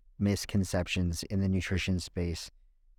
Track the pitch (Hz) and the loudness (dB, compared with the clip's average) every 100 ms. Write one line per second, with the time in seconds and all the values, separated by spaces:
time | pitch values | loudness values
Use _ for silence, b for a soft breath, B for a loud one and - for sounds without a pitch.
0 | - - 101 98 - 101 92 92 87 - | -14 0 2 2 0 0 2 0 0 0
1 | 90 82 - 98 98 95 - 92 - 92 | 0 0 -2 0 2 2 0 0 0 -2
2 | - - 87 82 - - - _ _ | -2 -4 -2 -4 -8 -16 -20 _ _